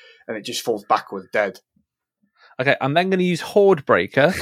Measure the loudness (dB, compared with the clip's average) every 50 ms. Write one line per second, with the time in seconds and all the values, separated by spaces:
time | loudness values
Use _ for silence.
0 | -20 -20 -20 _ _ -12 -10 -10 -10 -10 -10 -6 -4 -4 -4 -4 -2 -2 -2 -2
1 | -2 -6 -12 -14 -12 -4 -2 -2 -2 -2 -4 -10 _ _ _ _ _ _ _ _
2 | _ _ _ _ _ _ _ _ _ _ _ -4 0 0 0 0 0 0 0 0
3 | 0 0 0 0 0 0 -2 -2 -6 -2 2 4 4 4 4 2 2 2 2 2
4 | 2 0 2 2 2 2 0 -2